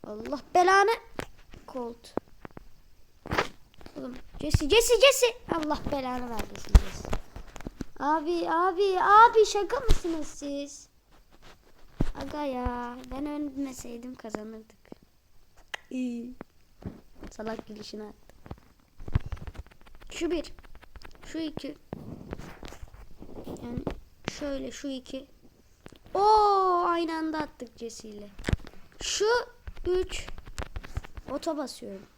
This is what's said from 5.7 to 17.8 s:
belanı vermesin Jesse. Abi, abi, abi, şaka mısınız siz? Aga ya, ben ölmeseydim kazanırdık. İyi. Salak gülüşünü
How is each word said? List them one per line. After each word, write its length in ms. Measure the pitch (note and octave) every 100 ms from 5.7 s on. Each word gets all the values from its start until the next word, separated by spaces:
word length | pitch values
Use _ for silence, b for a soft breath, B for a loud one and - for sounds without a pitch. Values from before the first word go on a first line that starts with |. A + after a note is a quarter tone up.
| D4 -
belanı 380 | C#4+ B3+ B3+ B3
vermesin 440 | A3 - - -
Jesse. 340 | G3+ - - - - - - - - - - - -
Abi, 520 | C#4 D#4+ D4+ E4+ -
abi, 520 | E4 F4+ F4 G4+ F#4
abi, 440 | F#4 G#4 A#4 A4+ G#4
şaka 340 | G4+ G4 B4+
mısınız 460 | A#4+ - F4 D#4+ D4
siz? 600 | - C#4+ C#4+ C#4+ - - _ _ - _ - - - _ - - - - -
Aga 200 | C#4 D4+
ya, 540 | D4 B3+ B3 B3 A#3+ B3 B3+
ben 160 | C4 D4
ölmeseydim 880 | D4 D4 C4 C#4 B3+ B3 A#3 B3
kazanırdık. 640 | B3+ A3+ G#3+ G#3+ A3 A3 - - - - _ _ - - - - - -
İyi. 440 | B3+ B3+ A#3 A#3+ B3+ - _ - - - - - - -
Salak 360 | - G#3+ A3 -
gülüşünü 360 | G#3+